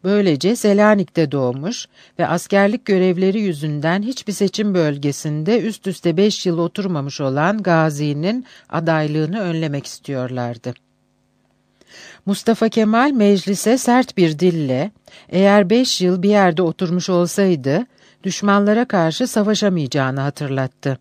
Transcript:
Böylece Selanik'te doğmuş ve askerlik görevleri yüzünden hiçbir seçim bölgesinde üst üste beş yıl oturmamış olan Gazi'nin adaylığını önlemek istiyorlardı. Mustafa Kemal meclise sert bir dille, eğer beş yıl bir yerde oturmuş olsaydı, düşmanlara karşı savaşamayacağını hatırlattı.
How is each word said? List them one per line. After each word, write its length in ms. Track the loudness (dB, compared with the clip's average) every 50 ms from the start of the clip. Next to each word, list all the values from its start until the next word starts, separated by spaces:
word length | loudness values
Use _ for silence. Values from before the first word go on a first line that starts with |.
| 0
Böylece 520 | 0 0 2 2 2 0 2 0 0 0
Selanik'te 760 | 2 2 2 4 6 6 4 4 2 0 -2 _ -2 0 0
doğmuş 560 | 0 -2 -2 -2 -2 -4 -8 -8 -8 -10 -14 _ _ _ -20 _ _ -4
ve 80 | -2
askerlik 580 | -2 -2 -4 -2 0 2 2 2 2 0 -2 _
görevleri 560 | 0 0 2 2 2 2 2 0 0 0 0
yüzünden 600 | -2 -2 -2 -4 -4 -4 -4 -2 -2 0 0 0
hiçbir 320 | -2 -4 -8 -8 -8 -10 -4
seçim 400 | -2 -2 -2 0 -2 -2 0 0
bölgesinde 880 | 2 0 0 -2 -2 -4 -4 -4 -4 -6 -6 -6 -4 -2 0 0 0
üst 260 | 0 -4 -8 -6 _
üste 300 | -8 -8 -2 -2 -2 0
beş 280 | 2 2 0 0 -2 -4
yıl 120 | -2 -2
oturmamış 640 | -2 -2 -4 _ -6 -6 -4 -4 -4 -6 -8 -8 -6
olan 420 | -4 -4 -2 0 0 0 -2 -2 0
Gazi'nin 800 | 0 2 2 2 0 -2 -2 -4 -4 -4 -2 -2 -4 -4 -4 -6 -10 -20 -20 _ _
adaylığını 720 | -6 -4 -2 0 0 0 0 -2 -2 -2 -2 -2 -4 -4
önlemek 460 | -4 -4 -4 -4 -4 -4 -6 -8 -8
istiyorlardı. 880 | -10 -18 -16 _ -8 -6 -6 -6 -6 -6 -6 -6 -6 -8 -10 -10 -12 -12 _ _ _ _ _ _ _ _ _ _ _ _ _ _ _ _ _ _ _ _ _ _ _ -20 -20 -20 -20 -20 -10 _
Mustafa 440 | -4 -4 -2 0 0 0 2 0 0
Kemal 420 | 2 2 2 2 2 2 2 2
meclise 680 | 2 4 4 4 4 2 2 -2 -4 -2 0 0 0
sert 400 | 2 2 2 2 2 2 0 2
bir 220 | 2 2 2 2 2
dille, 520 | 2 2 2 0 -2 0 0 -2 -2 -4 _ _ _ -20 -20 -20 -16 -4
eğer 400 | 0 4 4 6 6 6 4 4
beş 320 | 2 2 2 0 -2 0
yıl 220 | 0 0 0 2 2
bir 60 | 2
yerde 320 | 4 4 4 4 2 2
oturmuş 480 | 0 -2 0 -2 -4 -2 -2 -2 -2 0
olsaydı, 760 | 0 0 0 0 0 0 2 2 2 0 0 0 0 0 -2 _ _ _ _ _ _ _ -8
düşmanlara 640 | -6 -6 -2 0 2 2 2 4 2 2 2 0
karşı 420 | 0 0 0 0 0 0 -2 -4
savaşamayacağını 920 | -2 0 -2 0 0 0 0 0 0 0 0 -4 -2 -2 -2 -2 -2 -2 -4
hatırlattı. 760 | -4 -6 -6 -6 -6 -4 -4 -4 -4 -6 _ _ -6 -6 -6 -6